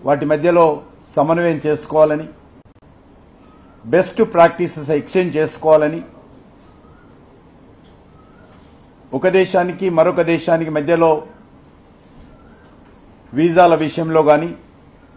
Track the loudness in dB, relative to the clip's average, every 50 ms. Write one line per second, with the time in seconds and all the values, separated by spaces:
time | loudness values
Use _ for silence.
0 | -4 -2 -2 -2 0 -2 -2 0 0 0 2 4 4 2 2 -2 -8 -18 -20 -20
1 | -20 -8 -4 -2 0 0 0 0 0 -2 -2 -2 -4 -4 -4 -4 -6 -4 0 2
2 | 2 2 0 -4 -6 -12 -18 -20 -20 -20 _ -20 _ -20 _ _ _ -20 _ _
3 | _ _ _ _ _ _ _ _ _ -20 -20 -20 -20 -20 -20 -20 -6 0 0 0
4 | 0 0 0 -2 -2 0 4 4 4 4 4 -2 -6 -6 -6 -10 -6 -4 -4 -4
5 | -4 -2 -2 -2 -2 -2 -2 -2 -4 -4 -4 -4 2 2 4 4 4 0 -4 -8
6 | -12 -16 -20 -20 -20 -20 -20 -20 -20 -20 -20 _ _ -20 _ _ _ -20 -20 -20
7 | -20 -20 -20 -20 -20 _ _ _ _ _ _ _ -20 -20 -20 _ _ -20 -20 _
8 | _ _ -20 -20 -20 _ -20 -20 -20 -20 -20 -20 -20 -20 -20 -20 -20 -20 _ _
9 | _ -10 -8 -2 -2 2 2 2 0 2 0 -2 -2 -2 -4 -4 -4 -2 0 2
10 | 2 2 2 0 0 0 -2 -2 0 -2 -2 -2 -2 -4 -6 -6 -2 -2 0 2
11 | 2 2 0 0 -4 -10 -20 -20 -20 _ _ -20 -20 -20 _ -20 -20 -20 _ _
12 | _ -20 -20 -20 -20 -20 -20 -20 -20 -20 -20 -20 -20 -20 -20 -20 -20 -20 -20 _
13 | -20 -20 -20 _ _ -8 -4 -2 0 2 4 4 4 4 4 2 0 -4 -4 -6
14 | -6 0 0 2 4 4 2 2 0 -4 -10 -14 -20 -20 _ _ -20 -20 _ _
15 | -20 _ _